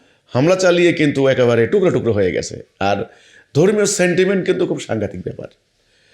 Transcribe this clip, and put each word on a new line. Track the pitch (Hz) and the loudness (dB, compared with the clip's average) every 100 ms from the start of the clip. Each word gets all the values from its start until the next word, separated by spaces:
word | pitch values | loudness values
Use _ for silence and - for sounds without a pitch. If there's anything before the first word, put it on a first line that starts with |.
| _ _ _ | _ _ _
হামলা | 123 160 185 | 0 2 2
চালিয়ে | 180 175 175 | 2 4 2
কিন্তু | - 147 135 135 | 2 0 2 0
একেবারে | 127 120 117 113 | 2 2 2 2
টুকরো | 202 185 | 2 2
টুকরো | 123 117 | 0 0
হয়ে | 104 92 | 0 0
গেছে। | 62 - - - - | -2 -6 -12 -16 -4
আর | 98 101 - _ _ _ _ | -2 -2 -6 _ _ _ _
ধর্মীয় | 139 190 214 202 | 0 2 2 0
সেন্টিমেন্ট | - 180 175 190 196 175 | 0 0 0 0 0 -2
কিন্তু | 175 175 | -2 -2
খুব | 147 | -4
সাংঘাতিক | - 110 104 90 | -6 -6 -6 -8
ব্যাপার। | - - - _ _ _ _ _ _ | -12 -12 -16 _ _ _ _ _ _